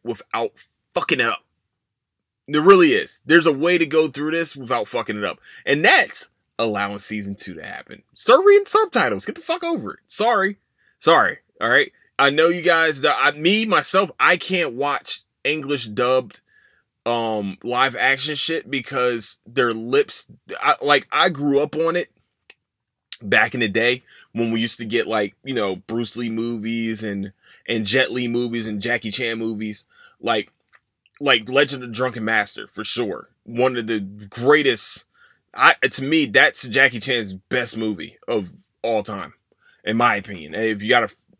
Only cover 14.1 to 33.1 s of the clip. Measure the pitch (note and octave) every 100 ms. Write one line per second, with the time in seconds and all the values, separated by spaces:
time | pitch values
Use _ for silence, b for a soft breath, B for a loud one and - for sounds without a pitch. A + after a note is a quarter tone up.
14.1 | - D3 F3+ - F#3 D3+ A#2+ C#3+ C3+ -
15.1 | - _ _ C3+ D#3 C#3 C#3 A#2 G#2+ B2
16.1 | C3 A2 - b b b b b _ A#2
17.1 | A#2 A2+ G#2+ G2 F#2+ A#2 A#2+ C3 A#2 B2+
18.1 | C3+ C#3+ C#3+ - - - C3+ - C3 B2
19.1 | A#2 - - - B2 A#2+ A2+ A#2 C3+ -
20.1 | - - - - - C#3+ - C#3+ C#3+ -
21.1 | C#3+ F#3 C#3 C#3+ C#3 D3 D3+ E3 F3 -
22.1 | _ _ _ _ _ _ _ _ _ _
23.1 | - G2+ G#2+ G#2 B2 G#2+ A2+ A#2+ B2+ b
24.1 | b b A#2 A#2 A2+ A#2 - A2 A#2 G#2
25.1 | A2 G#2 - C3+ B2 G2+ F#2 - A#2 A#2
26.1 | A#2+ A#2 A2+ A#2 A2+ A2 A#2 A2+ G#2+ G#2+
27.1 | G2+ G2 b b b - A2+ G2+ B2+ B2+
28.1 | B2 A#2+ A#2+ A#2+ A#2 A2 G#2 A#2 A#2+ A2+
29.1 | G2+ A#2 A2+ A2+ G#2+ A2 G#2 b b b
30.1 | b A#2 A2 - _ _ _ _ _ _
31.1 | - C#3+ A#2+ A2 C3+ C#3+ C3+ B2 A2 B2+
32.1 | A#2 A2 A2 G2+ G#2+ G#2 - G#2 A#2+ G#2+